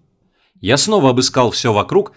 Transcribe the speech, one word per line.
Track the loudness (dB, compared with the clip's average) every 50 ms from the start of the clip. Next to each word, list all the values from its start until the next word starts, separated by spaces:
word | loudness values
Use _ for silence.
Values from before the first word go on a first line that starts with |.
| _ _ _ _ _ _ _ _ _ _ _ _
Я | -4 -2 0 0
снова | 0 0 0 2 2 2
обыскал | 2 2 -2 -2 0 0 0 0
все | -2 -2 -4 -2 0
вокруг, | -2 -2 0 0 -2 -2 -2 _